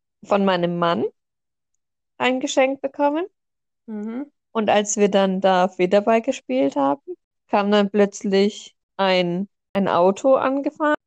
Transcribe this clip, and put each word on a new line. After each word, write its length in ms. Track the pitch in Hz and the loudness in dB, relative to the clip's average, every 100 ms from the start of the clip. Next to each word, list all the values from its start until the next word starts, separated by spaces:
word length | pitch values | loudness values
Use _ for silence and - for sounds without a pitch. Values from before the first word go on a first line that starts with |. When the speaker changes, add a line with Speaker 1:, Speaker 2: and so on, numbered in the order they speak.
| _ _ | _ _
Speaker 1:
von 220 | - 202 196 | -2 0 2
meinem 340 | 185 175 175 | 0 0 0
Mann 240 | 170 185 466 _ _ _ _ _ _ _ _ _ _ - | 0 0 -4 _ _ _ _ _ _ _ _ _ _ -4
ein 240 | 247 254 | -2 -2
Geschenk 400 | 277 - 262 269 | -2 0 0 0
bekommen. 440 | 277 - 285 302 381 _ _ _ _ _ - | -8 -2 -2 -2 -6 _ _ _ _ _ -14
Speaker 2:
Mhm. 420 | 214 214 233 285 _ _ | -10 -10 -10 -12 _ _
Speaker 1:
Und 160 | 226 214 | -4 0
als 260 | 208 208 214 | 0 0 0
wir 120 | 202 | 0
dann 300 | 196 196 185 | 2 0 0
da 260 | 190 185 185 | 2 2 0
Federball 540 | - 180 202 208 226 | 0 0 2 2 0
gespielt 540 | 226 269 - 254 277 285 | 0 -6 -4 -2 -2 0
haben, 400 | 277 277 - 359 _ _ _ | -2 -2 -8 -18 _ _ _
kam 220 | 214 202 | -2 2
dann 180 | 208 202 | 2 2
plötzlich 840 | 208 202 - 208 196 202 - - _ _ - | 2 0 -2 -2 0 0 -2 -16 _ _ -4
ein, 500 | 190 185 175 175 202 _ _ | 0 0 0 -2 -6 _ _
ein 140 | 196 190 | -4 0
Auto 480 | 120 180 196 269 262 | 2 2 2 2 2
angefahren, 600 | 262 277 285 - 302 294 | 2 -2 -6 -4 -2 -2